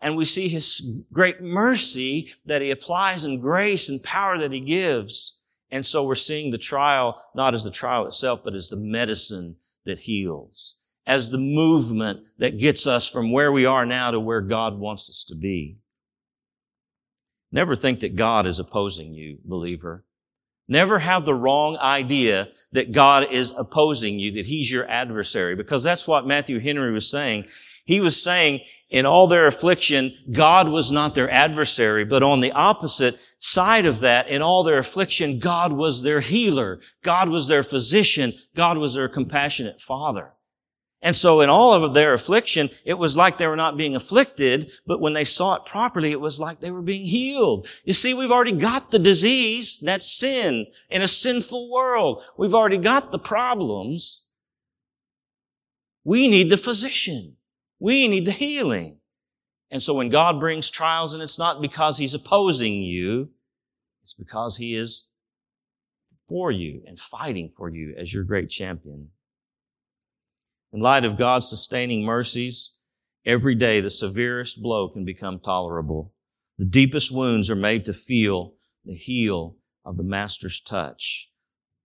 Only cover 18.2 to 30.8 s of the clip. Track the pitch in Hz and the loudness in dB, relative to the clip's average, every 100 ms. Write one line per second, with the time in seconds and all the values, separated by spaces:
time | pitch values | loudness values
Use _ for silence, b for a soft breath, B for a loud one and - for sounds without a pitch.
18.2 | 113 110 92 82 87 107 101 85 80 78 | 2 2 0 -4 -4 -4 -4 -6 -12 -16
19.2 | 78 71 85 90 87 82 85 85 _ _ | -16 -16 -10 -8 -8 -10 -12 -16 _ _
20.2 | _ _ _ _ - 139 190 208 160 185 | _ _ _ _ -2 0 2 2 2 0
21.2 | 151 131 131 143 151 156 131 139 127 139 | 0 0 2 2 0 0 0 0 0 2
22.2 | 117 98 101 B B 131 120 139 139 139 | 2 0 -2 B B -4 0 6 8 6
23.2 | 139 123 123 135 117 156 156 135 107 101 | 4 -2 -4 -6 -4 2 2 2 -4 -4
24.2 | 101 104 101 156 120 127 123 120 123 110 | -4 -6 -6 -4 -2 -4 -2 -4 -4 -6
25.2 | 98 110 90 92 101 143 151 175 - 151 | -4 -2 -2 -4 -4 -2 0 -2 0 0
26.2 | 131 143 143 120 135 147 127 107 - 143 | 2 -2 -2 -4 -4 -4 -2 -2 -2 -2
27.2 | 139 107 101 B B B - 196 175 151 | -4 -4 -8 B B B 0 2 4 2
28.2 | 180 180 156 139 B B _ 131 135 170 | 2 4 4 2 B B _ 2 6 8
29.2 | 185 175 151 135 170 180 - 139 131 - | 8 8 6 6 2 2 2 0 0 -6
30.2 | - 120 156 185 160 156 | -6 4 6 8 6 2